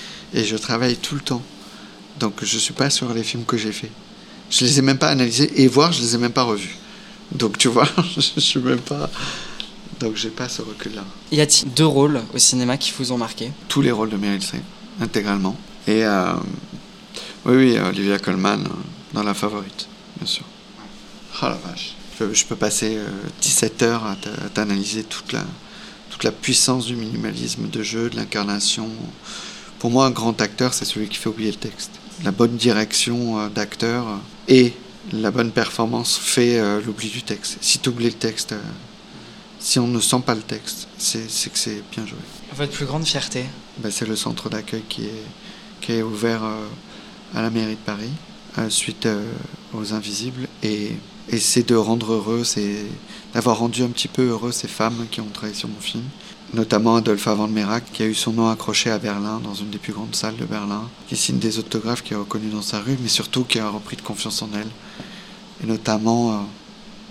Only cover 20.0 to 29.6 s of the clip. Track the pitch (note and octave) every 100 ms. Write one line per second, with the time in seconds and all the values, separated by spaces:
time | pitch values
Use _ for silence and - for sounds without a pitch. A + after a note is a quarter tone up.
20 | - - - - - - - - - -
21 | - - - - C3 G#2+ F#2 F2+ - -
22 | - - G#2+ - - G#2 G#2+ - A2 G#2+
23 | G#2 G2 - - - - A2+ A2+ A#2 A#2
24 | A2 G2 G2+ A2 G2+ G#2 G#2+ G2 G2+ G#2+
25 | G#2+ - - A#2 G2 - - - - -
26 | - - A#2 - - B2 - B2+ A2+ A#2+
27 | A2 A2+ A2 A2+ A#2 A#2+ G#2+ A2 G#2+ A2+
28 | A#2 A#2 A2 G#2+ G2+ G2+ - - A2 A2+
29 | - - - - - -